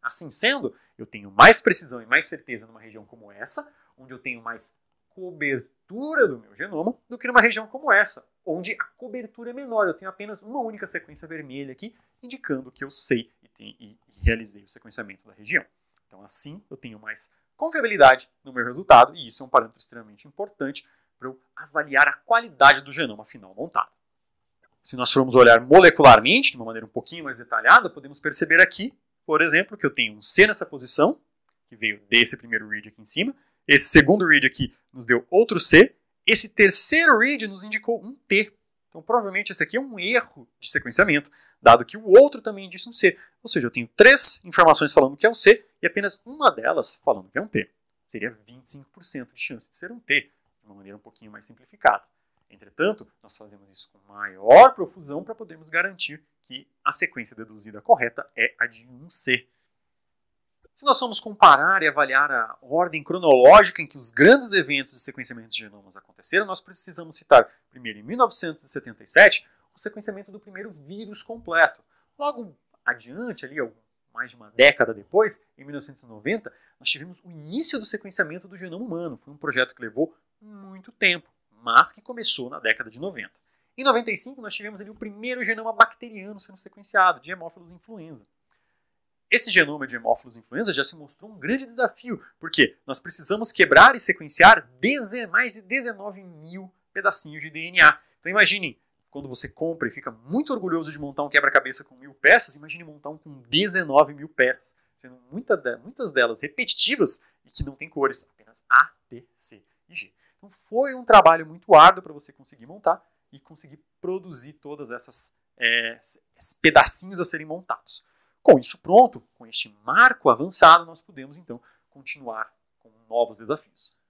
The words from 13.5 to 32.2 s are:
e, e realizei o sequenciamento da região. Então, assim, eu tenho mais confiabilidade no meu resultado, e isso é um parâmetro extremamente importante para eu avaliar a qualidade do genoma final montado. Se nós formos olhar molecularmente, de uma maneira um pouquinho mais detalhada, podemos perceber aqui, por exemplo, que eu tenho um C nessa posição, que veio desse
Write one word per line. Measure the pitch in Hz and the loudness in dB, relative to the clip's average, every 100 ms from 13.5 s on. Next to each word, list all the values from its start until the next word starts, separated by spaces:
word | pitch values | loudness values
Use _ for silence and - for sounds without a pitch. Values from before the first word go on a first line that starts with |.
| _ 107 - | _ -20 -20
e, | 107 107 _ _ | -20 _ _ _
e | |
realizei | - 113 107 101 | -2 -2 -8 -16
o | 101 | -16
sequenciamento | - 113 - 113 95 110 | -18 -14 -16 -16 -20 _
da | |
região. | 104 107 170 - _ _ _ _ | _ -8 -8 -8 _ _ _ _
Então, | 95 | _
assim, | 104 - 143 175 202 | -12 -10 -10 -14 _
eu | 131 | -20
tenho | 127 107 | -20 -20
mais | 107 104 - _ _ _ | -18 -18 -18 _ _ _
confiabilidade | 320 320 233 202 139 131 - _ 143 | -10 -6 -6 6 6 6 -2 _ -16
no | |
meu | 127 | -10
resultado, | 120 127 190 123 123 | -10 -10 6 6 6
e | - 117 | 0 -16
isso | - | -14
é | 131 | -2
um | |
parâmetro | 135 123 _ | -2 -2 _
extremamente | - 120 110 104 147 | -18 -18 -20 _ _
importante | _ 202 _ 139 143 _ _ _ _ | _ -16 _ -12 -12 _ _ _ _
para | 127 | -20
eu | 131 _ | -20 _
avaliar | - 151 156 147 135 143 | -20 -12 -10 -4 0 0
a | |
qualidade | - _ 226 233 139 139 135 | -2 _ -4 -4 _ 4 4
do | 139 | -4
genoma | 139 143 107 107 | -10 -10 -10 -20
final | 123 95 | -20 -20
montado. | 98 156 113 117 _ _ _ _ _ _ _ _ _ | -16 -10 -8 -8 _ _ _ _ _ _ _ _ _
Se | - 127 | -10 -4
nós | 123 | -2
formos | 143 131 123 | 0 2 6
olhar | 120 117 | 8 8
molecularmente, | 127 165 180 - 139 113 117 226 269 | 8 8 8 10 10 10 8 0 0
de | 131 | -6
uma | 113 | -14
maneira | 113 110 | -14 -12
um | |
pouquinho | - - 170 147 | -14 -14 -16 -16
mais | 117 | -16
detalhada, | 117 113 113 214 196 | -10 -4 4 4 2
podemos | 151 135 143 | -14 -20 -12
perceber | 156 147 160 165 | -8 -6 -2 2
aqui, | 185 - 220 _ _ _ - | 2 0 -12 _ _ _ -6
por | 156 | -2
exemplo, | 165 156 202 208 | 0 -2 -4 -6
que | 147 | -6
eu | |
tenho | - 117 107 | -4 -8 -4
um | |
C | - - 208 | -2 2 2
nessa | 208 - | 0 -12
posição, | 143 123 - 156 311 _ _ _ _ _ | -8 -4 0 0 -2 _ _ _ _ _
que | 113 | -10
veio | 110 104 _ | -8 -8 _
desse | 117 | 2